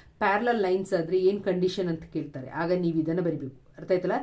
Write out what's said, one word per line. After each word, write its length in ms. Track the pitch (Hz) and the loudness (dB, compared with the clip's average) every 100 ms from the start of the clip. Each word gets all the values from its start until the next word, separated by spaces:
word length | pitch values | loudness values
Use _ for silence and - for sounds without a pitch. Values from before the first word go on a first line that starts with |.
| - - | -20 -2
ಪ್ಯಾರಲಲ್ 420 | 208 208 240 233 | 0 2 2 2
ಲೈನ್ಸ್ 320 | 185 185 190 | 2 0 0
ಆದ್ರೆ 260 | 180 165 185 | -2 2 2
ಏನ್ 240 | 185 202 | 2 2
ಕಂಡೀಷನ್ 460 | 202 185 180 180 180 | 0 0 0 0 -2
ಅಂತ 140 | 160 | -2
ಕೇಳ್ತಾರೆ, 460 | - 160 143 139 131 | -6 -8 -8 -8 -10
ಆಗ 220 | 147 165 | -4 0
ನೀವು 280 | 180 170 160 | 0 2 0
ಇದನ್ನ 200 | 156 170 | 0 0
ಬರಿಬೇಕು. 360 | 170 151 131 - - - | 0 -2 -6 -14 -20 -12
ಅರ್ಥ 140 | 165 | 0
ಆಯ್ತಲ್ಲ? 220 | 185 180 226 | 0 2 -2